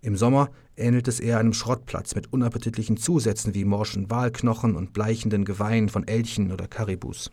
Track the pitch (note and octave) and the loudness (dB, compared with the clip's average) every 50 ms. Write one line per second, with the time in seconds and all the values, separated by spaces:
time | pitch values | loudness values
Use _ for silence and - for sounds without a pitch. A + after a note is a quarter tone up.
0 | - A#2 G#2 F#2 A2+ A#2+ C3 C#3 C#3 C3+ - - - _ - - A2+ A#2+ A#2+ B2 | -2 -2 0 2 4 4 4 4 4 2 -2 -16 -20 _ -8 -2 2 4 4 4
1 | A#2+ B2+ B2 A#2+ - A#2 A#2 A2 A2+ A2+ A2 - - A2+ B2+ B2 - - - - | 2 0 -2 -2 0 0 2 4 4 4 2 2 0 -2 -2 -2 -4 -8 -8 -8
2 | G#2 - - G#2 - - - C3 B2 A#2 - A2 - A#2 A2 - A2 - A2+ G#2 | -6 -4 -6 -6 -6 -2 -2 0 0 0 -2 -2 -4 -4 -4 -4 0 0 -2 0
3 | - - F3 D#3 A#2 A2+ G#2 - - A#2+ F#2 G2+ G2 G2+ G2+ G2+ G#2+ - - G2+ | 2 2 2 2 2 2 0 0 -2 -2 -2 0 2 2 2 2 0 -4 -4 -6
4 | G2 G2 A2+ A#2+ B2 A#2+ A#2+ - - A#2+ A2+ A2+ - A#2 G#2 D#2 G2 - - G#2 | -4 -2 0 0 0 0 -2 0 0 0 0 2 2 0 0 0 -4 -6 -2 -2
5 | G#2 A2 A2+ A2+ - A2+ G#2 G2+ G2 G2 G2 G2 G#2 G#2+ A2+ A2+ G#2+ G2+ - G2+ | 0 0 0 0 0 0 0 2 0 0 -2 -2 -2 0 2 2 2 2 0 -2
6 | G2 - A2 A2+ A2+ - - - G2+ F#2 F#2 F#2 F#2 - - - A2+ G2+ F#2+ F2+ | -2 0 0 0 0 0 0 -2 0 0 -2 -4 -6 -8 -6 -4 -2 -2 -2 -4
7 | - E2 - - - - | -6 -10 -10 -10 -12 -14